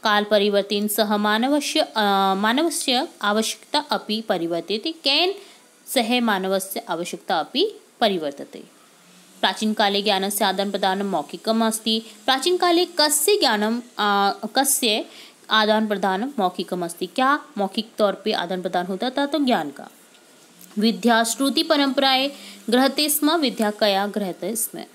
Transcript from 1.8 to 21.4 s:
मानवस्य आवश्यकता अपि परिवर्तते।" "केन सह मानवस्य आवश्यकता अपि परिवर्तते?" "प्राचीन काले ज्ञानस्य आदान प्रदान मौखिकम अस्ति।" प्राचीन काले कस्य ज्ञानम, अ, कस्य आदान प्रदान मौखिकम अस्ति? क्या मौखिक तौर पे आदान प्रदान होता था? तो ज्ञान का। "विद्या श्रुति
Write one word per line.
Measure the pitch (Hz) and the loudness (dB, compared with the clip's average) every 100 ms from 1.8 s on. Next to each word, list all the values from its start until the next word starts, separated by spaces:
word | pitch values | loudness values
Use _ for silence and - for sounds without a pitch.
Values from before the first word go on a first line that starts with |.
| - - 208 196 196 190 | 0 0 2 2 2 2
मानवस्य | 214 254 330 - - 247 330 - | 0 2 0 -2 -2 0 -2 -4
आवश्यकता | 202 208 220 - - 196 | -2 0 -2 -6 -4 -4
अपि | 196 208 - 220 | -2 -6 -4 -6
परिवर्तते।" | 226 190 170 170 165 208 269 320 | -2 -4 -2 -4 -4 -6 -6 -4
"केन | 277 285 359 392 - - - _ - | 0 2 0 -2 -14 -20 -20 _ -4
सह | 262 220 247 | -2 0 0
मानवस्य | 233 196 190 190 190 - | 2 0 0 -2 -4 -10
आवश्यकता | - 170 175 170 - 180 | -6 -6 -6 -10 -4 -2
अपि | 151 254 415 - - _ | -2 -2 -2 -4 -20 _
परिवर्तते?" | 226 190 151 143 135 - - - - _ - - - - | 0 0 -4 -8 -16 -16 -20 -20 -20 _ -20 -20 -20 -4
"प्राचीन | 208 190 214 | -4 0 -2
काले | 214 202 202 | 2 2 2
ज्ञानस्य | 208 190 190 - 202 | 0 0 0 0 0
आदान | 190 196 | 0 -2
प्रदान | 196 190 190 | 0 0 0
मौखिकम | 202 175 - - - 226 226 | -2 -4 -4 -8 -2 2 2
अस्ति।" | 220 233 220 220 - - | 0 -2 -2 -4 -10 -2
प्राचीन | 262 349 359 | 0 2 2
काले | 359 339 349 | 4 2 0
कस्य | - 302 294 - 415 | 0 0 2 2 2
ज्ञानम, | 294 214 214 233 240 - | 2 2 0 -2 -6 -2
अ, | 208 202 196 - 220 - | 0 2 2 0 -4 0
कस्य | 262 - 240 214 330 - - - - | 0 0 0 0 -4 -14 -20 -20 -2
आदान | 220 214 214 220 | 2 4 2 2
प्रदान | 202 196 190 254 269 | 0 0 0 -2 -2
मौखिकम | 185 180 175 180 170 | -2 -2 -6 -4 -6
अस्ति? | - - | -6 -6
क्या | - 262 294 294 - | 0 2 2 -2 -4
मौखिक | 196 - 220 - | -2 -2 -6 0
तौर | 208 | 0
पे | 196 214 | 0 -2
आदान | - 170 185 | -2 -2 -4
प्रदान | 180 180 180 | -2 -4 -4
होता | 190 247 | -4 -4
था? | 254 277 | -2 -2
तो | 320 | 0
ज्ञान | 269 214 151 | 2 2 0
का। | - - - - - - - - - - - | -10 -18 -20 -20 -20 -20 -20 -20 -20 -12 0
"विद्या | 220 185 233 226 | 0 2 2 4
श्रुति | 226 - | 2 0